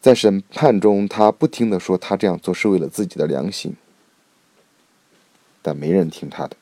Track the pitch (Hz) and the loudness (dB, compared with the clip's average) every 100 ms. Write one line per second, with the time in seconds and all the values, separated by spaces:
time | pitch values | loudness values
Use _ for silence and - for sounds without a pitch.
0 | 135 120 110 98 - - 151 107 107 101 | 4 6 4 2 -6 0 2 4 4 2
1 | 101 - 107 - 160 - 117 95 - 113 | -2 2 2 4 -2 -2 -2 -2 -2 -4
2 | - 98 104 85 - 90 107 95 76 - | -2 -2 -2 -2 -4 -2 0 0 0 -6
3 | 95 - 76 67 80 98 - - _ _ | -8 -4 -4 -2 -6 -8 -12 -14 _ _
4 | _ _ _ _ _ _ _ _ _ _ | _ _ _ _ _ _ _ _ _ _
5 | _ _ _ _ _ _ 82 73 76 95 | _ _ _ _ _ _ -8 -6 0 0
6 | 82 - - - 73 - | 0 -4 -14 -12 -12 -14